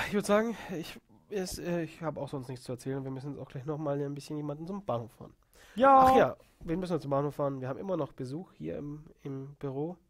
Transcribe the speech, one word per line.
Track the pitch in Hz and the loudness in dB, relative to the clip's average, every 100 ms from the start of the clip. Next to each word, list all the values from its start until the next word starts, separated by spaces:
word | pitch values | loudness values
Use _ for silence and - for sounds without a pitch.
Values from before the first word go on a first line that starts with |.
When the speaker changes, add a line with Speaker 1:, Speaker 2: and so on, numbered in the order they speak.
| - | 6
Speaker 1:
ich | |
würd | 202 202 | 0 4
sagen, | 208 233 208 - 175 | 4 2 -4 -8 -8
ich, | 165 - _ - - | -10 -12 _ -20 -8
es, | 143 185 - | -6 -4 -4
äh, | 175 175 | -2 -2
ich | 160 - | -2 -6
hab | 160 143 | -6 -4
auch | 139 | -4
sonst | 143 127 | -6 -6
nichts | 127 - | -10 -8
zu | |
erzählen. | 127 131 135 | -8 -4 -4
Wir | 135 | -4
müssen | 131 143 | -6 -8
jetzt | 131 | -8
auch | 135 | -10
gleich | 139 | -10
noch | 131 147 | -6 -4
mal | 151 143 | -2 -2
ein | 143 | -2
bisschen | 143 - 151 | -6 -8 -8
jemanden | 147 147 165 | -6 -8 -8
zum | 202 | -8
Bahnhof | 196 120 110 | -4 -4 -6
fahren. | - - - _ - - | -14 -20 -20 _ -20 -10
Speaker 2:
Ja. | - 269 269 | 4 8 10
Speaker 1:
Ach | 262 262 | 10 10
ja, | 139 - - - | 6 2 -12 -12
wir | - 170 | -4 -2
müssen | 180 160 | 0 -2
zum | 139 | 0
Bahnhof | 139 147 | 0 0
fahren. | 135 143 135 | 0 -2 -2
Wir | 127 | -6
haben | 131 | -6
immer | 196 175 | -4 -2
noch | 139 | -4
Besuch | - 127 147 185 | -6 -8 -8 -12
hier | - 156 160 | -12 -8 -8
im, | 147 151 151 - | -8 -10 -14 -14
im | 143 135 139 147 | -10 -8 -10 -10
Büro, | 143 135 156 180 | -8 -4 -6 -8